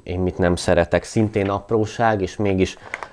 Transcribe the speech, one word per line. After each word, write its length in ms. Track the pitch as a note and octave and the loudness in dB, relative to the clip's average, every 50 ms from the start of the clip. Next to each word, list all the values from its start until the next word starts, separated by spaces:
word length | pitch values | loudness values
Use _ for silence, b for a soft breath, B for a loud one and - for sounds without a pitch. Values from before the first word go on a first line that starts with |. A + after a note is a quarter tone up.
| - | -10
én 180 | - F2 F#2 | -8 -4 -2
mit 180 | F#2 F2+ F2 - | -2 -2 0 0
nem 180 | F#2 F2 F2+ | 2 2 2
szeretek. 480 | E2+ - - F2 E2 E2+ - - F2 - | 0 0 2 2 2 4 2 2 0 -2
Szintén 460 | - - A2+ A2 G#2 - G#2+ G2 G2 | 0 0 0 0 2 2 0 0 0
apróság, 720 | G2+ G2 - - A2+ A2 G#2+ G#2+ - - A#2 A2+ A2 G2 | -2 -4 -2 -2 0 0 0 -2 -2 0 0 2 2 0
és 160 | F#2+ F2+ - | -2 -4 -4
mégis 400 | - G#2 G2+ F#2+ F#2 F#2 - - B B B B B B B | -2 -2 0 2 2 2 0 -2 B B B B B B B